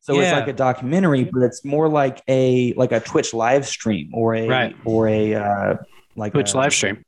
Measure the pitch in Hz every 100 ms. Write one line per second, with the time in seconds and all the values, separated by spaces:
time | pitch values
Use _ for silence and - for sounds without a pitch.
0 | - 139 185 151 117 123 131 127 127 170
1 | 185 139 123 127 123 - 139 143 156 151
2 | 135 - - 131 131 127 123 - 127 117
3 | - 160 - 113 113 139 135 - 117 98
4 | 76 113 113 113 113 127 117 - 117 110
5 | 110 107 107 107 101 101 101 - - -
6 | _ - 107 120 - 131 139 - 101 98